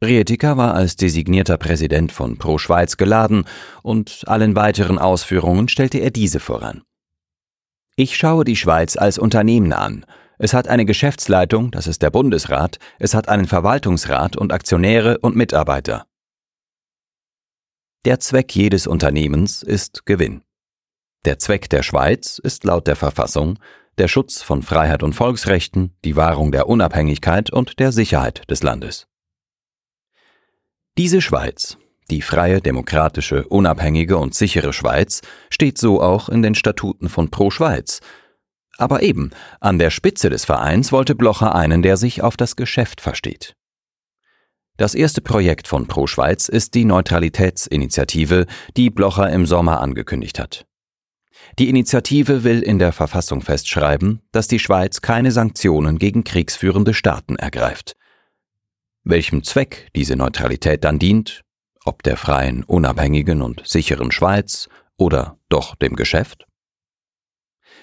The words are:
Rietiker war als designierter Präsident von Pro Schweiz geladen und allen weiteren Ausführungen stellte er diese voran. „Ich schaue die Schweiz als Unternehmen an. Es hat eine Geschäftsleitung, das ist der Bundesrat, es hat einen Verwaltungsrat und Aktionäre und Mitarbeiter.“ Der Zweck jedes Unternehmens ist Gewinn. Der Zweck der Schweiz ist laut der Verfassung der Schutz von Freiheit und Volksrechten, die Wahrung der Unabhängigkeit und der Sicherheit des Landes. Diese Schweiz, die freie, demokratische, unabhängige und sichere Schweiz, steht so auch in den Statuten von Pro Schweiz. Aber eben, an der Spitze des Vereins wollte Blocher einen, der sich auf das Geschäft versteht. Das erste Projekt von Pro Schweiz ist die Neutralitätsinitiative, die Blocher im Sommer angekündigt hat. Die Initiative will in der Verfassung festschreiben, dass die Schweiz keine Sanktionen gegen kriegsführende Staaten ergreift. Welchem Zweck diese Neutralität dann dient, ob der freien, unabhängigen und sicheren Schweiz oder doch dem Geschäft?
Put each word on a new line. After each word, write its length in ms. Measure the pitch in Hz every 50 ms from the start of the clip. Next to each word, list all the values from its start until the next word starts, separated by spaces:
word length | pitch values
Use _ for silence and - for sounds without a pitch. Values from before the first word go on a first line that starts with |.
Rietiker 540 | - 110 123 117 104 - 117 - - 151 147
war 180 | 131 123 120 87
als 220 | 85 92 90 -
designierter 640 | - 95 90 76 82 78 90 90 95 95 - 87 78
Präsident 560 | - - 85 76 80 73 73 78 82 78 -
von 240 | - 69 58 58 -
Pro 200 | - - 78 76
Schweiz 380 | - - 87 87 87 85 -
geladen 480 | - 95 95 107 110 113 107 107 104 82 - - - - - - - -
und 400 | 117 113 110 104 - - - - -
allen 280 | 107 110 110 107 101
weiteren 420 | 107 104 104 101 107 101 87 92 90
Ausführungen 720 | - 92 92 87 - - 92 92 80 87 87 95 113 131
stellte 300 | - - 135 131 - -
er 140 | - 131
diese 280 | 117 113 107 90 - -
voran. 440 | - - 62 58 58 55 - - - _ _ _ _ _ _ _ _ _ _ _ _ _ _ _ _ _ _ _ _ _ _ -
„Ich 180 | 135 131 -
schaue 300 | - - 160 160 165 151
die 100 | 127 113
Schweiz 400 | 104 - 87 80 82 82 80 -
als 240 | - 101 101 95 -
Unternehmen 540 | 101 113 104 113 104 110 117 120 101 85 69
an. 320 | 50 50 50 - - - _ - - _ _ _ -
Es 140 | 110 101 -
hat 140 | 127 123 -
eine 180 | 120 120 110
Geschäftsleitung, 840 | 101 104 - - 143 139 - - - 98 92 90 82 - 110 117 123
das 160 | - - 82 85
ist 160 | 80 - -
der 80 | 73
Bundesrat, 640 | 73 120 131 139 107 80 - - 69 67 76 - - - - - - _
es 160 | - 101 -
hat 120 | 110 107 -
einen 200 | 104 104 95 87
Verwaltungsrat 920 | - 90 82 101 123 143 - 107 90 78 - - 71 65 73 95 - -
und 160 | - 98 -
Aktionäre 640 | 92 - - - 85 90 98 113 117 107 117 120 -
und 180 | - 120 107
Mitarbeiter.“ 680 | 113 120 - - 76 78 71 69 69 67 - 55 55 - _ _ _ _ _ _ _ _ _ _ _ _ _ _ _ _ _ _ _ _ _ _ _ _ _ _ _ _ _ _ _ _ _ _ _ _ _ _ _ -
Der 140 | 127 127 -
Zweck 360 | - - - 131 127 - -
jedes 300 | 98 98 104 98 92 -
Unternehmens 800 | - - 80 78 73 71 76 78 73 71 76 92 - - - -
ist 420 | - - 101 - - - - -
Gewinn. 380 | - 101 87 85 55 52 - - _ _ _ _ _ _ _ _ _ _ _ _ _ _ _ -
Der 140 | - 67 -
Zweck 320 | - - 104 98 - -
der 100 | - 71
Schweiz 560 | 69 - - 71 65 76 104 - - - - -
ist 280 | - - - - -
laut 200 | 101 87 87 80
der 100 | 76 73
Verfassung 640 | - - 71 - - 62 - - 73 76 80 95 - - - - _ _ _ _ -
der 100 | 95 85
Schutz 360 | - 135 131 - - - -
von 180 | - 76 69
Freiheit 400 | 65 - - 80 78 76 78 -
und 120 | - 76 76
Volksrechten, 840 | - 120 123 127 113 - - 98 87 - - - 95 92 90 - _ -
die 100 | 80 73
Wahrung 360 | 73 78 82 82 73 76 76
der 180 | 69 67 69 -
Unabhängigkeit 800 | 117 117 95 78 - 78 76 76 73 - - 85 85 98 107 -
und 300 | - - 127 - - -
der 120 | 131 135
Sicherheit 560 | 120 113 110 - - 71 65 60 - - - -
des 100 | 71 -
Landes. 460 | - 71 57 55 - - - - - _ _ _ _ _ _ _ _ _ _ _ _ _ _ _ _ _ _ _ _ _ _ _ _ _ _ _ _ _ _ _ _ _ _ _ _ _ _ -
Diese 200 | 175 175 165 190
Schweiz, 600 | - - - 69 - 64 - - - - - - _ _ _ _ _ -
die 100 | 78 76
freie, 400 | 71 - 71 80 87 87 92 95
demokratische, 840 | - 73 65 64 62 - - 78 78 78 - 87 - - 71 69 67 -
unabhängige 720 | - 101 98 85 80 76 80 78 78 80 82 82 95 85
und 160 | 76 65 -
sichere 360 | - 107 95 - 85 73 71
Schweiz, 500 | 67 - - 58 60 73 98 - - - - - - - - _
steht 300 | - - - 139 - -
so 200 | - 117 98 -
auch 300 | - 90 92 104 - -
in 140 | - 113 113
den 100 | 107 107
Statuten 560 | 107 - 110 104 - - 98 - - - 87
von 220 | - - 82 78
Pro 180 | - - 101 98
Schweiz. 520 | - - 165 156 101 64 - - - - - - - - _ _ _ _ _ _ _ _ _ _ - -
Aber 220 | - 127 139 139
eben, 300 | - 202 - - 71 67 - - - - - -
an 200 | - 104 95 85
der 100 | 85 80
Spitze 400 | - - - 190 - - - 95
des 160 | 64 55 -
Vereins 460 | - 76 62 57 73 80 101 139 -
wollte 240 | - 131 131 131 147
Blocher 400 | 110 120 113 104 - 110 107 -
einen, 260 | 90 82 76 82 87
der 160 | 87 92 95 92
sich 240 | 107 123 - -
auf 160 | 92 117 - -
das 180 | 123 117 -
Geschäft 460 | - 127 - - - 117 - - -
versteht. 540 | - - - - - - 50 - - - - _ _ _ _ _ _ _ _ _ _ _ _ _ _ _ _ _ _ _ _ _ _ _ _ -
Das 160 | 107 104 -
erste 280 | - 151 151 - -
Projekt 460 | - - 113 107 95 90 78 - - -
von 200 | - 69 60 -
Pro 180 | - - 69
Schweiz 420 | 69 - - 65 73 95 - - -
ist 280 | - 117 104 - -
die 100 | 123 117
Neutralitätsinitiative, 1600 | 110 95 92 90 - 90 85 85 82 - - 92 92 90 - - - - 73 67 64 - - 69 - - 82 80 71 87 90 87 - - - - - -
die 160 | - 123 120
Blocher 400 | 101 - 101 98 92 98 98 95
im 160 | - 92 87 78
Sommer 340 | 87 87 85 82 82 57
angekündigt 560 | 64 69 65 55 55 - - 64 - - - -
hat. 300 | - - - - - _ _ _ _ _ _ _ _ _ _ _ _ _ _ _ - - - -
Die 120 | 131 123
Initiative 720 | 131 131 120 - - 123 - - 139 147 139 127 143 127 113
will 180 | 120 117 117
in 160 | - - 107 95
der 140 | 90 87
Verfassung 500 | 82 - 78 76 - 95 82 - - 67
festschreiben, 800 | 65 - 73 69 - - - 76 73 73 73 71 85 98 110 110 - _
dass 160 | - 113 107 -
die 120 | 127 110
Schweiz 420 | - - 101 92 92 95 - -
keine 300 | - - 117 117 123 131
Sanktionen 640 | 113 120 113 110 - - - 98 80 76 76 76 78 82
gegen 260 | 92 101 98 117 113
kriegsführende 680 | - - 87 80 - - - - 92 90 98 107 101 110
Staaten 420 | - - - 73 - - - 64
ergreift. 600 | - - - - 60 60 60 - - - - - _ _ _ _ _ _ _ _ _ _ _ _ _ _ _ _ _ _ _ _ _ _
Welchem 400 | - 85 85 80 - - 71 -
Zweck 460 | - - 139 135 - - - - - -
diese 200 | 76 69 71 67
Neutralität 680 | 65 65 65 - - 62 60 62 62 - 82 76 76 78
dann 160 | 78 76 73
dient, 420 | 82 92 104 110 107 - - - - _ _ _ _ _ _ _ _
ob 200 | - - - -
der 140 | - 64 -
freien, 460 | - - 69 67 67 67 62 62 -
unabhängigen 800 | - - 87 78 65 62 73 76 69 73 76 71 78 82 76
und 240 | 65 58 60 - -
sicheren 460 | - - 80 78 - 76 - 60 62
Schweiz 580 | - - - 90 98 101 98 - - - - - _ - _ _ _ -
oder 420 | 95 85 78 67 64 78 - _ _ _
doch 240 | 82 73 67 - -
dem 220 | - 69 65 65
Geschäft? 500 | 62 57 - - 80 - - - - _ _ _ _ _ _ _ _ _ _ _ _ _ _ _ _ _ _ _ _ _ _ _ _ _ _ - -